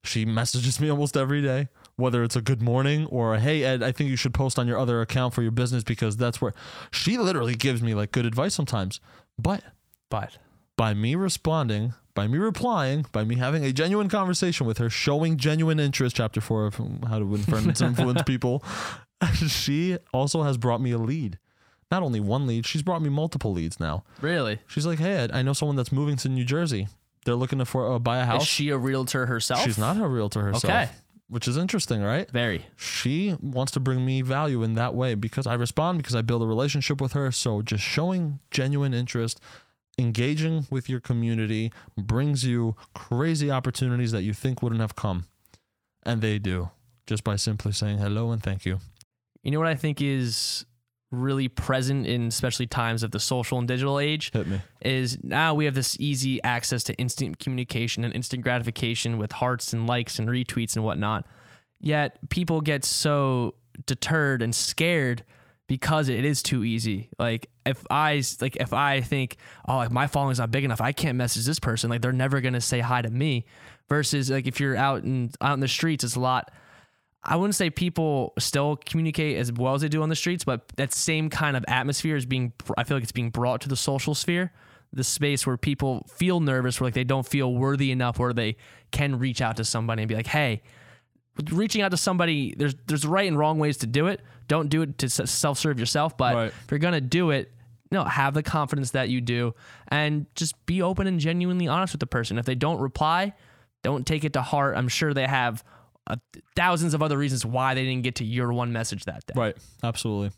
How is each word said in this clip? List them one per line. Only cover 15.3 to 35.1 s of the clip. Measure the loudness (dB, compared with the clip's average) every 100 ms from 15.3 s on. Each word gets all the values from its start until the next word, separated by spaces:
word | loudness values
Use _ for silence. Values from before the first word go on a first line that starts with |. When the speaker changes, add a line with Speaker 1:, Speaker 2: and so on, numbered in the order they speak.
| 2
Speaker 1:
genuine | 2 4 4 4
interest, | 2 2 0 2
chapter | 0 -2
four | 0 0 0
of | -2 -6 -4 -2
How | 0
to | 0
Win | 0
Friends | 2 2 2 2
and | 2
Influence | 2 2 2
Speaker 2:
<laughs> | 2
Speaker 1:
People, | 2 2 0 -4 -8 -8 -10
<laughs> | -18 _ 2
she | 2 2 0 0 0 0 -2 _
also | -2 0 0
has | 0 2
brought | 2 2
me | 0
a | 0
lead. | 0 -2 -4 -8 _ _ _ _ _
Not | -2
only | 0 0
one | 0 0 0
lead, | -2 -2
she's | -2
brought | 0 0
me | 0
multiple | 0 0 -2 -2
leads | -2 -2 -4
now. | -4 -4 -8 -6
Speaker 2:
Really? | -2 0 0 -4 -6
Speaker 1:
She's | -4 -2
like, | 0
"Hey, | 0
Ed, | 0 0
I | 0
know | 0
someone | 0 0 0
that's | 0
moving | 0 0 0
to | 0
New | 0 0
Jersey. | 0 0 -2 -4 -8 _ _ -2
They're | 0
looking | 0 -2
to | -2
for, | 0 0
uh, | 0
buy | 0 0
a | 2
house." | 2
Speaker 2:
Is | 2
she | 0 0
a | 0
realtor | 0 0 0 -2 0
herself? | -2 0 0
Speaker 1:
She's | 2 2
not | 0 2
a | 0
realtor | 0 0 0
herself. | 0 2 2
Speaker 2:
Okay. | 2 0 -6 _ -20 _
Speaker 1:
Which | -4 -2
is | -2
interesting, | 0 -2 0 0
right? | 2 0 -2
Speaker 2:
Very. | -2 0 -2 -6 -12
Speaker 1:
She | -8 -4 0 0 0 -2
wants | -4 -2 -2
to | 0
bring | 0 2 2
me | 0
value | 0 0 0 0
in | 2 0
that | 0 0
way | 0